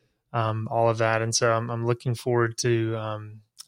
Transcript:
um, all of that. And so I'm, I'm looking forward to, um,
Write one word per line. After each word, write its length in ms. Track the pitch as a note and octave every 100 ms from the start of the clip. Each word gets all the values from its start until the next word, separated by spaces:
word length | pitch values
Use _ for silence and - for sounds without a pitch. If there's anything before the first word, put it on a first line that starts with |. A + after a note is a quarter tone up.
| _ _ _
um, 340 | A#2+ A2+ A2 A2
all 180 | A#2 A#2
of 120 | A2+
that. 240 | A2+ A2+
And 100 | A2+
so 180 | A2+ A#2+
I'm, 200 | A2+ A#2+
I'm 140 | A#2 A#2
looking 280 | A#2+ C3+
forward 460 | A#2 - A#2+ A#2 A#2
to, 360 | B2 A#2 A2+ A2+
um, 460 | A2 G#2+ G#2 G#2+ _ _